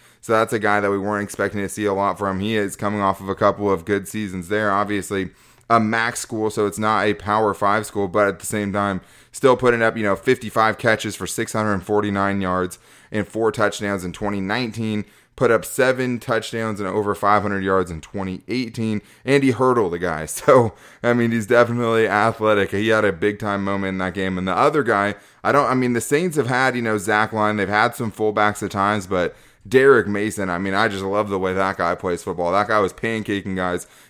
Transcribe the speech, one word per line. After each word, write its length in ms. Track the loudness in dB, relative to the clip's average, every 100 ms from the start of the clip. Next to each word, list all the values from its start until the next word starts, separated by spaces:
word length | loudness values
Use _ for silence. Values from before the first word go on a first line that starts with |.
| _ _
so 120 | 0
that's 200 | 2 2
a 60 | 2
guy 200 | 2 2
that 120 | 2
we 80 | 0
weren't 240 | 0 -4
expecting 380 | -4 -4 -4 -2
to 80 | -6
see 160 | -2 -2
a 80 | 0
lot 240 | 0 -2
from. 200 | -2 -2
He 160 | -2 -2
is 200 | -2 -4
coming 260 | -4 0
off 200 | 0 0
of 80 | -4
a 40 |
couple 380 | 0 2 2 0
of 140 | 0 0
good 220 | -2 -2
seasons 420 | -8 -6 -8 -4
there. 220 | -2 0
Obviously, 600 | 0 0 -2 -2 -4 -4 -8 _ _ 0
a 120 | 2
mac 360 | 2 0 -2 -6
school, 360 | -8 -4 -4
so 160 | 0 -2
it's 100 | 0
not 300 | 0 0 0
a 80 | -2
Power 400 | 0 0 0 0
Five 320 | 0 0 -2
school, 200 | -4 -2
but 200 | 2 0
at 120 | 0
the 60 | -6
same 260 | -4 -2
time, 300 | -2 -2 -2 -8 -20 _
still 260 | 0 2 4
putting 240 | 4 4
up, 160 | 2 2
you 60 |
know, 120 | 0 0
fifty-five 640 | 0 0 0 0 0 2
catches 380 | 0 0 -2 -8
for 100 | -8
six 280 | -6 -4
hundred 280 | -2 -2 -2
forty-nine 580 | 0 0 2 0 0 0
yards 380 | -2 -2 -2 -6 _ -20 _
and 160 | -6 -4
four 240 | -2 -2
touchdowns 520 | 2 0 0 -4 -4
in 100 | -6
twenty 280 | -8 -6 -4
nineteen, 640 | -4 -4 -4 -6 -4 -4 -8 _ _ -2
put 140 | 2
up 160 | 2 0
seven 540 | 0 2 2 -2 -4
touchdowns 600 | -4 -4 -4 -6 -6 -4
and 80 | -4
over 280 | -2 -2 0
five 260 | 2 2
hundred 220 | 2 -2
yards 260 | 2 2 0
in 100 | -6
twenty 440 | -10 -8 -8 -8 -6
eighteen, 540 | -6 -6 -4 -4 -4 -6 -10
and 200 | 0 2
he 60 | 2
hurdled 440 | 2 2 4 0
the 60 | -2
guy. 280 | -4 -4 -6
<laughs> 60 | -2 6
So, 300 | 6 6 0 -16 -6
I 120 | 0
mean, 180 | 2 2
he's 160 | 0 2
definitely 600 | 4 4 2 2 2 4
athletic. 600 | 4 2 2 2 2 2
He 200 | 0 2
had 160 | 4 2
a 60 |
big-time 520 | 2 -2 -2 -4 -2
moment 260 | -2 -2 -2
in 40 | -4
that 140 | -4
game. 240 | -2 -4 -2
And 100 | -2
the 80 | 2
other 280 | 2 2
guy, 320 | 2 2 0 -4 -12 _
I 80 | 0
don't, 180 | 2 2
I 40 |
mean, 200 | 2 0
the 80 | 0
Saints 360 | 0 0 0 0
have 100 | 0
had, 280 | 0 0 0
you 60 |
know, 160 | -2 -2
Zach 360 | 0 0 0
Line. 240 | 0 0 0
They've 100 | 0
had 280 | 2 0 0
some 160 | -6
fullbacks 500 | -2 -2 2 0 0
at 100 | -4
times, 360 | 0 0 0 -2
but 280 | -2 -2 -4 -18 _ 0
Derek 400 | 6 8 6 4
Mason, 420 | -2 -2 -4 -4
I 100 | -4
mean, 160 | -2 0
I 120 | 0
just 160 | 0
love 260 | -2 -2 0
the 100 | -2
way 140 | -2
that 240 | 0 -2 0
guy 180 | -2 -2
plays 260 | -4 -4
football. 300 | -4 -4 0
That 160 | 0 2
guy 120 | 2
was 140 | 0
pancaking 600 | -2 -4 -4 -4 -4 -4 -4
guys. 320 | -2 -4 -6 -18 -20